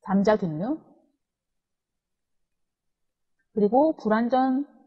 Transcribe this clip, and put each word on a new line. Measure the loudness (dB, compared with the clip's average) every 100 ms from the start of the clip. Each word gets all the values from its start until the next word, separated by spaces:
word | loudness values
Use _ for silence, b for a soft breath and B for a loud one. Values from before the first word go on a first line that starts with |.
| -2
잠자균류, | 0 2 0 -2 -6 -6 -8 _ _ _ _ _ _ _ _ _ _ _ _ _ _ _ _ _ _ _ _ _ _ _ _ _ _ _
그리고 | -2 2 4 2 0
불완전 | -2 0 0 0 0 -2 -4 _